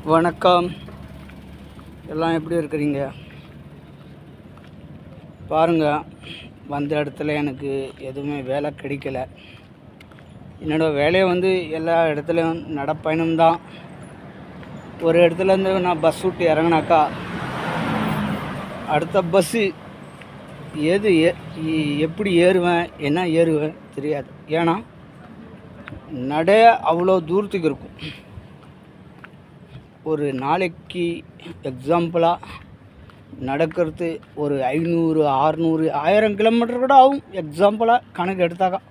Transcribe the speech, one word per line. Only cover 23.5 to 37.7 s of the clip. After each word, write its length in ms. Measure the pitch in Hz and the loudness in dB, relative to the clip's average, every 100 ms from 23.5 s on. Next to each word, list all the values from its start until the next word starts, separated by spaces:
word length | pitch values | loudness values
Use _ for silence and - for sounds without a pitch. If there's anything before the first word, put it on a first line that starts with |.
| 151 156 - - | 2 -2 -6 -14
தெரியாது. 320 | - 147 147 131 - - | -8 -4 -6 -6 -18 -4
ஏன்னா, 340 | 156 170 185 233 - - - - - - - - - - - - | 0 0 0 -6 -20 -20 -20 -20 -20 -20 -20 -20 -20 -18 -18 -14
நடை 520 | 139 127 151 165 214 | -10 -4 0 4 8
அவ்வளோ 600 | 226 226 - 165 185 190 | 8 8 0 2 4 2
தூரத்துக்கு 420 | 160 185 202 196 156 | 2 -2 -2 -2 -2
இருக்கும். 540 | 135 - - - - - - - - - - - - - - - - - - - - - - | -4 -12 -14 -16 -16 -20 -20 -20 -20 -20 -20 -20 -20 -20 -20 -20 -20 -20 -20 -20 -20 -20 -12
ஒரு 280 | 156 156 143 | -4 -2 -2
நாளைக்கு 920 | 131 139 175 180 175 - 180 170 170 - - - - | -2 -2 0 -2 -6 -12 -4 -4 -4 -12 -20 -18 -12
எக்ஸாம்பிளா 680 | 139 127 131 170 170 170 165 175 - - - - - - - - - - | -10 -8 0 0 2 2 2 0 -6 -18 -20 -20 -20 -20 -20 -20 -20 -10
நடக்கிறது 840 | 131 143 160 170 160 156 170 165 - | -6 -2 -2 0 -4 -2 -6 -6 -12
ஒரு 300 | - 147 139 | -6 -2 -2
ஐந்நூறு, 640 | 127 147 165 170 165 156 147 | 0 -2 0 0 2 2 2
அறுநூறு, 640 | 135 156 156 165 160 160 | 4 2 2 0 2 0
ஆயிரம் 420 | 147 151 208 220 | 0 4 4 4
கிலோமீட்டர் 440 | 202 220 233 233 240 | 2 2 2 0 -2
கூட 160 | 254 | 6
ஆகும். 280 | 277 262 277 - | 8 8 4 -6
எக்ஸாம்பிளா 680 | 190 156 151 202 | -10 -8 2 2